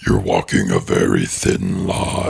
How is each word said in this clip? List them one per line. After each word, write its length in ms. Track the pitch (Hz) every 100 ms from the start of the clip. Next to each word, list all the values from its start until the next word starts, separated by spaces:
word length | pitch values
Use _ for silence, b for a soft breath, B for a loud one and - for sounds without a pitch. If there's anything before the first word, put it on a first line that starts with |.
You're 140 | - 53
walking 500 | 50 - - - 50
a 80 | 50
very 480 | - - - 50 87
thin 600 | - - 92 95 92 95
line. 400 | 98 95 92